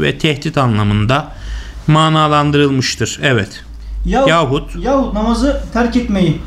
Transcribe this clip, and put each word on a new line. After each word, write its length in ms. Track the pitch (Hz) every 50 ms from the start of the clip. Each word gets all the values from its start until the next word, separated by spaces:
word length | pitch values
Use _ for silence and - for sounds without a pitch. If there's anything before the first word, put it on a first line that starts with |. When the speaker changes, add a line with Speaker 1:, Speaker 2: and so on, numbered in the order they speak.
Speaker 1:
ve 180 | 151 143 139 -
tehdit 400 | - 156 143 143 - 156 - 143
anlamında 760 | 131 120 110 104 104 104 104 107 104 117 131 147 156 - - - - - - - - - - - -
manalandırılmıştır. 1300 | - 151 156 160 156 156 156 156 151 147 147 147 147 143 143 143 139 135 131 127 - - - 117 - - -
Evet. 420 | 147 143 127 110 95 - - - - - - - - - - - -
Speaker 2:
Yahut, 220 | 175 196 247 269 262
Speaker 1:
Yahut 480 | 160 170 160 123 135 160 156 - - 170 180
Speaker 2:
yahut 300 | 240 277 269 240 - 196
namazı 460 | 214 214 233 233 220 254 285 - - - -
terk 240 | - 226 240 233 226
etmeyi 420 | 247 - - 202 190 180 156 151 - -